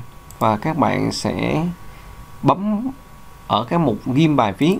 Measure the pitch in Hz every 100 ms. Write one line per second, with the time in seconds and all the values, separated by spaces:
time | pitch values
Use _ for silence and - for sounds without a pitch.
0 | - - - - 113 107 156 156 107 101
1 | 110 110 104 90 117 151 175 175 - -
2 | - - - - - 156 208 214 262 -
3 | - - - - - 104 117 170 147 110
4 | 131 131 160 139 110 92 143